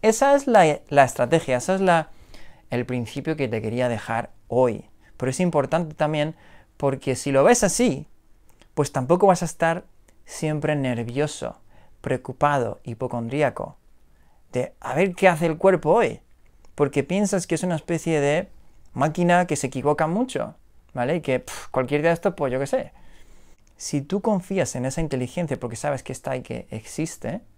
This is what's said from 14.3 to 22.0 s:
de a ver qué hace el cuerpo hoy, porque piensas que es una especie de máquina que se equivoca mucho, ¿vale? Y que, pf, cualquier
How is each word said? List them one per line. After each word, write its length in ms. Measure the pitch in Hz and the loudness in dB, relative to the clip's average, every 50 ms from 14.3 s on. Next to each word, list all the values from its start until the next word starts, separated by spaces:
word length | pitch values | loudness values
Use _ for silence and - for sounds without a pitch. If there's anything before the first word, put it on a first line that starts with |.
| _ _ _ _ - | _ _ _ _ -4
de 200 | 123 127 - - _ | -4 -4 -4 -8 _
a 160 | - 120 123 | -10 -6 0
ver 180 | 143 185 196 180 | 0 0 0 0
qué 140 | - 196 185 | 4 4 4
hace 180 | 170 156 170 | 4 4 0
el 120 | 165 160 160 | -2 -2 4
cuerpo 340 | - 190 185 165 - 151 | 4 4 4 4 2 2
hoy, 300 | 165 233 226 143 110 - _ _ - _ - - _ _ _ - - | 4 4 4 0 -2 -6 _ _ -20 _ -20 -20 _ _ _ -20 -2
porque 280 | - 147 135 - 147 135 | 0 0 0 2 -2 -2
piensas 440 | - 175 196 208 190 - 190 175 - | 0 0 0 0 0 0 -2 -2 -2
que 80 | 170 | -4
es 80 | 151 - | -2 -2
una 120 | 180 170 | -2 -4
especie 460 | 156 - - 170 160 - 170 160 151 | -4 -4 -4 -4 -4 -2 0 0 2
de 260 | 143 143 147 160 190 - - - - - - - - - - | 2 2 0 0 -2 -6 -14 -20 -20 -20 -20 -20 -20 -14 -4
máquina 520 | 113 135 156 156 - 175 175 175 175 180 | -2 -2 -2 0 0 2 4 4 4 4
que 120 | 175 156 139 | 0 -2 -4
se 100 | - 131 | -4 -6
equivoca 400 | - - 135 147 151 151 160 156 | -6 -2 0 0 0 2 0 -2
mucho, 480 | 170 208 247 262 - - - - - - - - - - _ - - | 0 -2 -2 -2 -4 -6 -6 -6 -10 -18 -20 -20 -20 -20 _ -14 -6
¿vale? 240 | 135 120 127 160 175 | -4 -2 -2 -2 -2
Y 40 | |
que, 200 | 147 - 131 127 | 0 0 -2 -2
pf, 260 | - - - - - - | -2 -6 -14 -12 -14 -6
cualquier 320 | - 131 131 123 143 147 | -4 -4 -2 0 -2 0